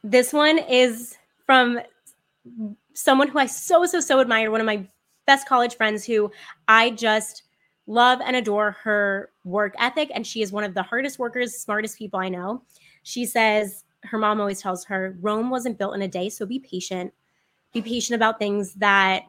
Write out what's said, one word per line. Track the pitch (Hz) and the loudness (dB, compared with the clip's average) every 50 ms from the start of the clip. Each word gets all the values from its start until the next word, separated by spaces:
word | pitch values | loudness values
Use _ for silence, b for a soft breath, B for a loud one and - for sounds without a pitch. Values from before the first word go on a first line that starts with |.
| - | -4
This | 208 208 254 247 247 - | 4 4 4 4 4 2
one | 294 294 311 311 330 | 4 4 4 4 2
is | - - 254 247 254 247 226 226 240 - - _ _ _ _ _ _ | 2 2 4 4 4 4 2 -6 -12 -16 -18 _ _ _ _ _ _
from | - 269 254 247 240 240 240 - - _ _ _ - _ _ _ _ _ _ _ 240 240 226 220 208 214 _ _ _ | 4 6 6 6 4 0 -4 -6 -12 _ _ _ -20 _ _ _ _ _ _ _ -20 -12 -10 -10 -10 -10 _ _ _
someone | _ - - - 269 262 277 277 | _ -2 2 4 4 4 4 2
who | 269 294 | 2 0
I | 269 | 0
so, | - - - - - 349 330 359 | 0 -2 -10 0 4 4 4 4
so, | 349 370 349 | 4 0 -2
so | - - 277 269 | 0 2 4 2
admire, | 262 233 233 220 220 220 | 4 4 2 0 0 0
one | 214 220 | 0 0
of | 220 | 0
my | 220 214 208 190 - _ _ _ _ _ _ _ | 0 -2 -4 -6 -12 _ _ _ _ _ _ _
best | - 269 269 277 | 2 2 2 4
college | - 269 247 247 240 240 | 0 2 2 2 0 0
friends | - 220 214 214 208 208 | -2 -2 -2 -2 -4 -4
who | - 233 214 208 208 B B B B B B _ | -2 0 0 0 -2 B B B B B B _
I | - 220 226 226 247 | 6 6 6 6 4
just | 226 214 226 220 214 214 214 - - - _ _ _ _ _ _ _ _ _ | 0 -2 0 2 2 0 -2 -6 -14 -18 _ _ _ _ _ _ _ _ _
love | - 214 233 240 247 254 254 269 | -2 2 4 6 6 4 2 0
and | - 254 | -2 -2
adore | 254 220 220 202 208 214 208 202 - | -2 -2 0 0 0 0 -2 -2 -6
her | - 220 208 208 202 202 196 196 - - _ _ _ | -4 -2 0 0 0 0 -2 -4 -8 -12 _ _ _
work | 180 175 208 208 196 202 - | -6 -2 -2 -2 -2 -2 -2
ethic. | 233 254 262 320 302 302 | -4 -2 -2 -4 -4 -4
And | - - 226 | -6 -10 -10
she | - - 226 | -8 -6 -6
is | 214 190 | -6 -4
one | 196 208 214 | -4 -6 -6
of | 202 175 | -4 -6
the | 196 | -6
hardest | 180 - 233 240 269 285 269 - | -6 -4 -4 -4 -4 -4 -6 -6
workers, | 254 233 233 254 247 226 - | -8 -6 -4 -4 -6 -6 -6
smartest | - - - 208 208 214 214 - | -12 -8 -6 -4 -4 -4 -6 -10
people | - 220 196 208 190 | -14 -14 -8 -6 -6
I | 185 190 | -4 -4
know. | 185 180 180 196 226 254 b b b b b b b b b | -6 -6 -6 -8 -8 -8 b b b b b b b b b
She | - - 240 240 | -12 -8 -8 -8
says, | 233 - 233 220 220 214 214 214 196 196 - _ _ _ _ - | -4 0 2 2 2 2 0 -2 -4 -8 -16 _ _ _ _ -14
her | - - 220 | -8 -4 -2
mom | 214 208 214 214 | 0 0 0 0
always | 208 202 196 196 | -2 -4 -4 -6
tells | - 196 185 180 - | -6 -6 -6 -6 -8
her, | - 202 190 190 190 190 175 | -6 -6 -6 -6 -6 -8 -6
"Rome | 175 208 214 220 233 254 | -4 -4 -2 -2 -2 -2
wasn't | 254 254 233 254 214 - | -4 -4 -4 -6 -6 -4
built | 202 202 - | -6 -6 -4
in | 196 | -6
a | 196 185 | -6 -6
day, | - 180 180 208 | -4 -6 -6 -6
so | 208 - 214 | -6 -8 -8
be | 190 240 269 | -8 -8 -10
patient." | 262 _ - 185 180 - 190 180 180 - _ _ _ _ _ _ _ _ _ _ _ _ | -8 _ -10 -10 -8 -6 -8 -8 -8 -10 _ _ _ _ _ _ _ _ _ _ _ _
Be | _ 233 | _ -8
patient | 202 226 240 240 - - 240 | -6 -4 -6 -6 -4 -2 0
about | 226 226 220 220 220 | 2 2 0 0 0
things | 214 208 202 208 196 185 - | -2 -2 -2 -2 -4 -6 -4
that | 190 208 202 196 196 190 190 190 185 - | 0 2 4 6 6 4 4 2 -2 -4